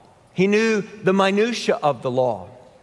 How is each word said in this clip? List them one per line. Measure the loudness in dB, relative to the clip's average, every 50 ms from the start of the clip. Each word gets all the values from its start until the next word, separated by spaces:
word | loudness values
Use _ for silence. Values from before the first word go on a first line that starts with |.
| -20 -20 _ _ _ _ -2
He | 0 2
knew | 2 2 2 2 2 0 -2
the | -4 -6 -10 -4 -2 0 2
minutia | 2 2 2 2 0 0 0 -2 -4 -2 -2 -2 0
of | 0 -2 -2 -2
the | -4 -4
law. | -2 0 0 0 -2 -6 -10 -16 -20 -20 -20 -20 -20 -20